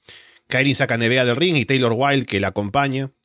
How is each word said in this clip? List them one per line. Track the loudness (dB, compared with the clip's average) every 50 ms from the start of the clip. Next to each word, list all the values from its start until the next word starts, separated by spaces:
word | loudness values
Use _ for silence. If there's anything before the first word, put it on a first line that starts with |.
| _ -20 -20 -20 -20 -20 _ _ _ -2
Kailin | 0 2 2 2 2
saca | 0 0 -2 0
a | 0
Nevea | 0 2 2 2 2
del | 2 2
ring | 0 0 0 0
y | 0 0
Taylor | 0 0 0 2 0 0
Wilde, | 0 0 0 0 0 -2
que | -2 -2 -2
la | -2 -2
acompaña, | -2 -4 -4 -2 0 0 0 0 -2 -4 -6 -8 -10 _ _